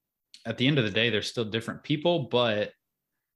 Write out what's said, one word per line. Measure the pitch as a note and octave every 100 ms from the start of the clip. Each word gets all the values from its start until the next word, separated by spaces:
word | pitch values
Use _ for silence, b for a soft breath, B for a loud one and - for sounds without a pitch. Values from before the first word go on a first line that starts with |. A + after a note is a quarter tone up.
| _ _ _ - A#2
at | A2+
the | B2+
end | D3+
of |
the | G#2+
day, | G2+ A#2
they're | G#2+
still | - -
different | A2 A2+ - -
people. | - D3 F3 E3+ B2
But | A#2+ A#2+ G#2 G2+ - _ _ _ _ _